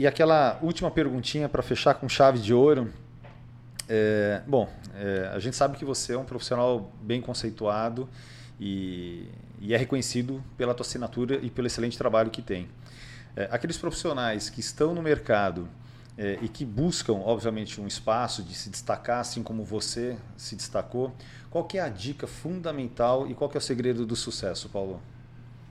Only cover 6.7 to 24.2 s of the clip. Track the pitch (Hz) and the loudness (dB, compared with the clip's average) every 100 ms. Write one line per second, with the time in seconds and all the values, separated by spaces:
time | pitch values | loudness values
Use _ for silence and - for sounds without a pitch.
6.7 | 123 98 - 107 120 120 117 113 113 107 | 2 -2 -10 -2 -2 -2 -4 -4 -2 0
7.7 | 104 113 117 131 - - - - - 101 | 0 0 -2 -8 -10 -18 -18 -18 -8 -4
8.7 | 98 92 90 87 85 92 - - - 101 | -4 -4 -6 -8 -10 -12 -14 -16 -10 0
9.7 | 113 127 135 120 123 123 135 131 - 123 | 2 2 0 0 -2 -2 -4 -8 -4 -2
10.7 | 123 123 123 117 120 123 135 123 - 123 | -2 -4 -6 -6 -2 -2 -2 -2 -2 -2
11.7 | - 117 - 127 110 113 - - 92 90 | 0 -4 0 2 4 2 0 -6 -4 -6
12.7 | - - - - - - - 101 117 165 | -12 -18 -18 -18 -18 -12 -6 -2 -2 -2
13.7 | 165 175 - 175 139 120 107 - - 113 | -4 -4 -4 -4 -2 0 -2 -4 -8 -6
14.7 | - 151 170 160 139 - 107 98 87 85 | 0 0 2 2 2 4 4 4 0 -8
15.7 | - - - - - 101 98 113 - 135 | -12 -18 -20 -16 -6 -4 -2 -4 -6 -6
16.7 | 104 165 165 - 104 98 113 117 110 104 | 0 0 0 0 0 2 2 0 -2 -4
17.7 | - 101 - - 113 117 - 87 90 - | -6 -8 -4 0 0 0 -4 -8 -10 -10
18.7 | 95 - 107 - 120 120 - 110 113 98 | -8 -4 -2 0 -2 -2 -6 -6 -6 -4
19.7 | 107 - - 123 120 - - - 104 - | -4 -4 -4 -4 -6 -10 -14 -12 -10 -6
20.7 | 104 - 120 127 123 - - - 165 165 | -4 -4 -2 -4 -6 -16 -18 -6 -4 -2
21.7 | 196 165 101 113 143 123 - 156 180 165 | -2 -4 -4 -8 -8 -8 -8 -8 -6 -4
22.7 | 147 123 - 120 131 135 123 143 147 - | -4 -4 2 4 4 0 -2 -2 -2 -2
23.7 | 123 123 117 117 117 | 0 0 0 0 -2